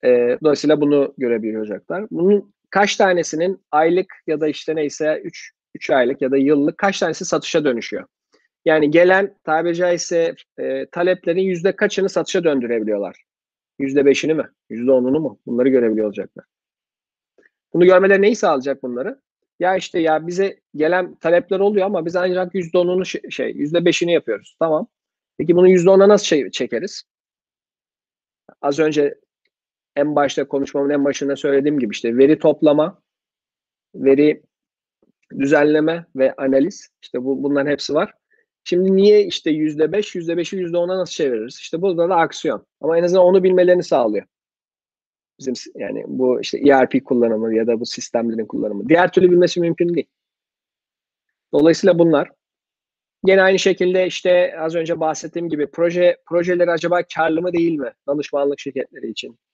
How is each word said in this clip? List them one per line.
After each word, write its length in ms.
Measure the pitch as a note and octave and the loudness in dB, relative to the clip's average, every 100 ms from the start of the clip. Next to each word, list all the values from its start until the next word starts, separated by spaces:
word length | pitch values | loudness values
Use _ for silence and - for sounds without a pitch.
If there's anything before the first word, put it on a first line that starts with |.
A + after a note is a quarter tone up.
E, 340 | C3 B2 A#2+ B2 | 2 2 2 0
dolayısıyla 380 | D#3 C#3+ D3 D3+ | 0 0 0 2
bunu 320 | D3 D3 C3+ - | 2 2 0 -4
görebiliyor 440 | B2 A#2 A2 A2 | -4 -2 -4 -6
olacaklar. 440 | G#2+ G2+ _ E3+ G#3+ | -8 -10 _ -10 -8
Bunun 420 | D#3 F3+ G3+ G3 _ _ | -2 0 0 -2 _ _
kaç 260 | F#3+ G3+ - | 0 0 2
tanesinin 720 | G3+ F3 D#3+ D#3 F3 F#3 _ | 0 0 -2 -2 -4 -4 _
aylık 420 | D3+ E3 F3 F#3+ - - | 0 2 0 -2 -10 -6
ya 140 | D3+ | -4
da 60 | D#3 | -4
işte 280 | D3 - D#3+ | -4 -6 -6
neyse 460 | D3 - D3+ D3+ | -6 -4 -4 -2
üç, 280 | F#3 - - _ _ - | -4 -6 -20 _ _ -16
üç 140 | - | -2
aylık 320 | C#3+ B2 C3 | 2 2 0
ya 100 | C3 | 0
da 60 | C#3 | 0
yıllık 400 | C3+ D3+ D3 - | 2 2 0 0
kaç 220 | G3 G3 | -4 -2
tanesi 260 | F3+ D#3+ F#3 | -4 -4 -4
satışa 400 | D#3+ - E3+ D3 | -4 -2 -2 -2
dönüşüyor? 420 | A#2+ G#2+ G2 F2+ _ _ _ _ _ E3 | -4 -6 -12 -12 _ _ _ _ _ 0
Yani 260 | D#3 D3 | 2 4
gelen 440 | D#3+ F3+ F#3+ G3 _ | 4 4 4 0 _
tabiri 320 | - D#3 E3+ E3+ | -4 -2 -2 -2
caizse, 600 | F3+ F3 - E3+ E3 E3+ _ - | -2 -2 -2 -2 -2 -6 _ -12
e, 280 | C3 C3+ C3+ | -8 -6 -8
taleplerin 560 | E3+ F3 F3+ - E3+ | -4 -2 -2 -2 -2
yüzde 340 | F#3+ F3 F3+ - | -2 0 -2 0
kaçını 340 | G#3 G3 F#3+ | -2 -2 -2
satışa 340 | F3+ D#3 - | -2 -2 -2
döndürebiliyorlar? 800 | E3 C#3 A#2+ A#2 G#2+ G#2 F#2+ - _ _ _ _ _ _ | 0 0 -2 -4 -2 -4 -4 -10 _ _ _ _ _ _
Yüzde 260 | C#3 C#3 C#3 | -2 2 2
beşini 280 | C3 C#3+ | 2 0
mi? 160 | D#3 A2+ _ _ | -4 -4 _ _
Yüzde 220 | A2 B2 | -6 2
onunu 280 | C3 B2 D3 | 2 2 -2
mu? 200 | D#3 - - | -4 -10 -8
Bunları 240 | A#2+ C3 | -2 2
görebiliyor 380 | C3 A#2+ G#2+ G#2+ | 2 2 0 -2
olacaklar. 380 | G2 F#2+ - _ _ _ _ _ _ _ _ _ _ _ _ _ | -6 -14 -16 _ _ _ _ _ _ _ _ _ _ _ _ _
Bunu 120 | E3+ F3+ | 2 6
görmeleri 360 | F#3 G3 G3 | 6 6 4
neyi 140 | G3+ A#3 | 2 2
sağlayacak 480 | G3 C#3+ C3 C3+ | 0 0 -2 -8
bunları? 380 | C3 A#2+ F3+ C4+ _ _ _ _ | -8 -8 -8 -10 _ _ _ _
Ya 160 | F3 F#3 | -2 -2
işte 240 | - F3+ | -4 -2
ya 280 | D#3+ D#3 E3 | 0 0 -2
bize 320 | F3+ G3 - _ C#3+ | -4 -4 -6 _ -4
gelen 400 | D#3 F3+ F#3 - | 0 0 -4 -6
talepler 440 | E3 F3 E3+ F#3+ | 0 0 0 0
oluyor 260 | G3+ G#3 F#3 | 0 0 0
ama 200 | G3 E3 | -2 -4
biz 100 | F3+ | -2
ancak 400 | F#3 F3+ F3+ G3 | -2 -2 -4 -6
yüzde 220 | E3+ F3+ | -2 0
onunu 280 | F3+ F3+ F3+ | 2 0 -4
şey, 160 | - - | -8 -12
şey, 220 | - A#2+ | -8 -8
yüzde 340 | A2+ D3 E3+ E3+ | -6 -2 0 2
beşini 280 | E3+ F3 | 0 0
yapıyoruz. 420 | E3 - G#2 - _ | 0 -2 -8 -8 _
Tamam. 280 | E3 D#3 A#3 _ _ _ _ _ | -2 -2 -4 _ _ _ _ _
Peki 180 | D#3+ F3 | 0 4
bunu 140 | F#3 | 6
yüzde 200 | F#3 E3+ | 6 6
ona 200 | F#3+ G3 | 6 6
nasıl 160 | G#3 G3+ | 6 4
şey, 260 | D#3 G2+ | 0 -2
çekeriz? 520 | - B2 A#2 F3+ - - _ _ _ _ _ _ _ _ _ _ _ _ _ _ _ | -6 -6 -6 -8 -12 -20 _ _ _ _ _ _ _ _ _ _ _ _ _ _ _
Az 180 | C#3+ D3 | -6 0
önce 400 | D#3 D3+ C#3+ - _ _ _ _ _ _ _ - | 0 0 -2 -4 _ _ _ _ _ _ _ -4
en 180 | D3 D3 | -2 0
başta 320 | C#3+ - C#3 | -2 -2 -4
konuşmamın 420 | C#3 C#3 D3 C#3+ | -4 -4 -4 -2
en 160 | D3 C#3 | 0 -2
başında 300 | C3+ C#3 C#3 | -2 -6 -4
söylediğim 440 | D3 C#3 C#3+ D3+ | 0 0 2 -2
gibi 120 | A2+ | -4
işte 260 | G2+ A#2 A#2+ | -4 -4 2
veri 220 | C#3 D#3 | 4 4
toplama, 640 | E3 D3 D3+ D3 D#3 - _ _ _ _ _ _ _ _ _ - | 2 2 2 2 0 -4 _ _ _ _ _ _ _ _ _ -2
veri 480 | C3+ C#3 D3 - _ _ _ _ _ _ _ _ _ - | 2 4 4 0 _ _ _ _ _ _ _ _ _ -6
düzenleme 680 | C#3 D3+ D3 D3+ D#3 E3+ E3 - | 0 2 4 2 0 -4 -8 -2
ve 180 | C3 - | -2 0
analiz. 540 | C3+ C3+ D#3 - - _ | 0 0 0 -4 -20 _
İşte 220 | - B2+ | -12 -8
bu, 200 | B2+ C3+ | -6 -4
bunların 280 | C#3 C#3+ C#3+ | -2 -2 -2
hepsi 220 | C#3 - | -4 -4
var. 200 | C#3+ G3+ _ _ _ _ _ | -4 -4 _ _ _ _ _
Şimdi 320 | - F3+ F#3+ F#3+ | -4 -2 2 4
niye 300 | G3+ G#3 G3 | 6 4 2
işte 260 | - E3 | -4 -4
yüzde 400 | D#3 D#3 D3+ D#3 | -2 -2 -2 -2
beş, 240 | F#3+ G#3 F#3 | -2 -6 -8
yüzde 220 | E3 E3+ | -6 -6
beşi 180 | E3 G3 | -4 -6
yüzde 220 | F3 E3+ | -4 -4
ona 200 | F3 F#3 | -4 -4
nasıl 160 | F3 | -6
çeviririz? 420 | - D3 A#2 A2+ - | -4 -4 -4 -6 -14
İşte 260 | - D#3+ | -12 -4
burada 280 | F#3+ E3+ E3+ | -4 -2 0
da 60 | F3+ | 2
aksiyon. 500 | D#3+ - D#3+ G#2+ _ _ | 0 -2 -6 -6 _ _
Ama 160 | D3+ E3 | -2 0
en 60 | |
azından 200 | F3 F#3 | 2 4
onu 200 | F3+ F#3+ | 6 4
bilmelerini 400 | F#3 F#3 F3+ F3+ | 4 4 4 2
sağlıyor. 420 | E3+ D3+ A#2 G#2 - _ _ _ _ _ _ _ _ _ _ _ | 2 0 0 -4 -8 _ _ _ _ _ _ _ _ _ _ _
Bizim 160 | C3 B2 | -8 -8
s-, 160 | - - | -10 -12
yani 280 | G2+ A2 - | -10 -8 -8
bu 340 | B2+ B2+ A#2+ | -2 0 0
işte 160 | - - | -4 0
E 240 | C#3 C3+ | 4 4
R 80 | B2+ | 4
P 140 | C3 | 0
kullanımı 520 | - B2 A#2 A2 A2+ A2 | -2 0 0 0 -2 -2
ya 120 | A2+ | 0
da 120 | A2+ | -2
bu 60 | A#2+ | -4
sistemlerin 600 | - - A#2+ A#2 A2+ G#2+ | -10 -6 -4 -4 -6 -6
kullanımı. 440 | - A2+ G2+ A2 | -6 -6 -8 2
Diğer 220 | E3 F3+ | 2 4
türlü 200 | F#3 F3+ | 4 4
bilmesi 280 | F3 F3 F3+ | 4 2 0
mümkün 340 | E3+ E3 F3 | -4 -2 -2
değil. 140 | E3+ - _ _ _ _ _ _ _ _ _ _ _ _ _ _ | -2 -6 _ _ _ _ _ _ _ _ _ _ _ _ _ _
Dolayısıyla 460 | C#3+ D#3 D#3+ F#3+ E3+ | 2 4 4 2 4
bunlar. 320 | E3+ D3 E3+ _ _ _ _ _ _ _ _ _ F#3 | 4 2 -2 _ _ _ _ _ _ _ _ _ 2
Gene 160 | F#3+ | 4
aynı 180 | F#3+ F#3+ | 4 2
şekilde 480 | G3 F#3 F3+ F#3 F3+ | 0 0 0 0 -2
işte 520 | - F#3 F3+ F3+ E3 | -2 2 2 2 -2
az 160 | D#3+ E3+ | -6 -6
önce 240 | E3 E3 | -6 -4
bahsettiğim 500 | D#3+ D#3 D#3+ E3+ E3+ | -4 -4 -8 -10 -8
gibi 180 | D3+ D3 | -4 -6
proje, 500 | - E3+ F3 F3 F3 _ | -2 -2 2 0 0 _
projeleri 460 | E3+ F3 F3 F3 | -4 0 0 0
acaba 320 | E3+ E3+ F3 E3+ - | 0 0 -2 -2 -4
karlı 260 | D#3+ D#3+ | -2 0
mı 120 | F3+ | -2
değil 260 | F3 E3+ D#3 | -2 -2 -2
mi? 120 | B2 _ - | -8 _ -6
Danışmanlık 520 | D3 C#3+ D3 C#3+ C#3+ | -6 -4 -2 -2 -4
şirketleri 500 | C#3+ C3 - C#3 A#2 | -8 -8 -10 -10 -12
için. 300 | A2 A#2+ A#2 _ | -12 -14 -18 _